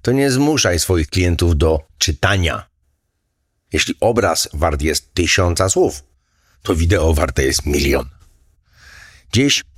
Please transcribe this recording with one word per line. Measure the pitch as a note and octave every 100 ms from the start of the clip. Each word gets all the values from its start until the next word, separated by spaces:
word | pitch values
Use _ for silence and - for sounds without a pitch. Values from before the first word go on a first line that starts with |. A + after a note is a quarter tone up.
to | -
nie | C3+ C#3
zmuszaj | B2+ C#3+ D3 G2 F2
swoich | - F2+ D#2
klientów | F#2 F2 E2+ F2 D#2+
do | D#2+ D#2+ - _
czytania. | - D2 F#2+ G2 E2+ A1+ - _ _ _ _ _ _ _ _ _ _
Jeśli | - - -
obraz | A2 A#2+ F#2+ D#2 -
wart | D2 E2+ D2
jest | D#2 D2 _
tysiąca | - E2 - F2 E2+ F#2+
słów, | F3+ D3 - _ _ _ _ _ _
to | -
wideo | E2+ E2+ F#2+ D#2+
warte | D#2 D#2 -
jest | C2+ -
milion. | D2 C#2+ C#2 C#2 - _ _ _ _ _ _ _ - - - - _
Dziś, | A2 C#3 - -